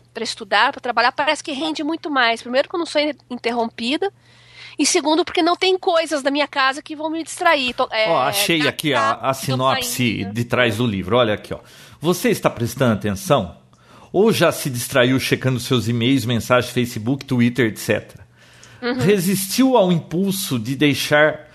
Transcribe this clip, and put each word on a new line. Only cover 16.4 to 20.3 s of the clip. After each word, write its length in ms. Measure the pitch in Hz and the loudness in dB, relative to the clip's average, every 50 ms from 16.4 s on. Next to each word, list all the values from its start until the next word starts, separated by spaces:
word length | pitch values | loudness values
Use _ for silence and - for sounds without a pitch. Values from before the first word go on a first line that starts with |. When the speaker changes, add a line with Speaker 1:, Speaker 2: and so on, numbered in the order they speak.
| 104 - 127 123 117 - - | 0 2 2 2 2 0 -2
Speaker 2:
Facebook, 500 | 127 123 120 - 117 104 113 139 139 - | -2 -2 -2 -4 -6 -4 -4 -4 -4 -4
Twitter, 420 | - 135 123 120 120 120 143 123 110 | -4 0 2 2 2 4 2 0 0
et 100 | 98 - | 0 -4
cetera? 480 | - - 107 101 - - - - - _ _ _ - - - - - - - - - | -2 -2 -2 -2 -2 -8 -20 -20 -20 _ _ _ -20 -20 -20 -20 -20 -20 -16 -8 -4
Speaker 1:
Uhum. 160 | 240 254 254 | -4 -2 0
Speaker 2:
Resistiu 760 | 247 175 208 202 160 185 202 185 - - - - 262 262 254 233 | 2 2 2 4 2 0 0 0 -2 -4 0 2 2 4 6 4
ao 120 | 190 180 | 4 4
impulso 680 | 180 165 - - - 170 196 196 | 2 0 0 -2 -2 0 0 0